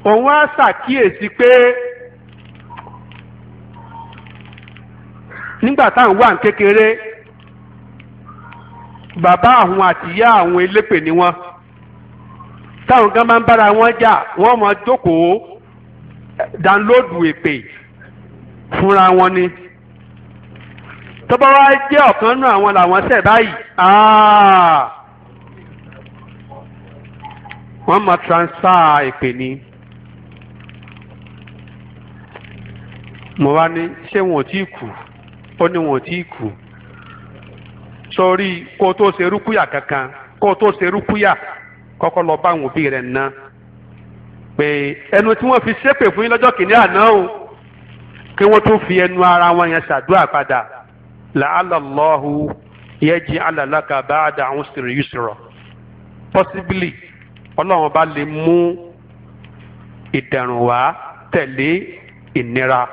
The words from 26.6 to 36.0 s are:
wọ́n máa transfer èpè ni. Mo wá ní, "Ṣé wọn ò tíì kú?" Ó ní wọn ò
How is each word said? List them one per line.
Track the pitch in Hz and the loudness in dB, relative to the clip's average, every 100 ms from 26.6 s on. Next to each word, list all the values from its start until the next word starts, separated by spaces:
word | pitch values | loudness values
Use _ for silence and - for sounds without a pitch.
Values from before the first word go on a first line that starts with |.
| - - - - - - - - - - - - - | -20 -20 -20 -20 -20 -20 -20 -20 -20 -20 -20 -12 -2
wọ́n | 180 | 0
máa | 196 175 | 2 -2
transfer | - 170 170 - 190 185 160 147 139 | 0 -2 -2 -4 0 2 4 2 -2
èpè | 123 131 123 | -6 -8 -8
ni. | 131 135 - - - - - - - - - - - - - - - - - - - - - - - - - - - - - 190 - - - - - - - - | -10 -12 -18 -20 -20 -20 -20 -20 -20 -20 -20 -20 -20 -20 -20 -20 -20 -20 -20 -20 -20 -20 -20 -20 -20 -20 -20 -20 -20 -20 -20 -20 -20 -20 -20 -20 -20 -20 -20 -4
Mo | 139 | 0
wá | 151 165 | 2 0
ní, | 165 165 - - | -2 -10 -12 -8
"Ṣé | 202 | -6
wọn | 185 160 | -4 -4
ò | |
tíì | 135 190 | -4 -8
kú?" | 190 - 117 - - - - - - - | -10 -12 -18 -18 -20 -20 -20 -20 -20 -4
Ó | 170 | -4
ní | 180 | -2
wọn | 160 | -4
ò | 135 | -6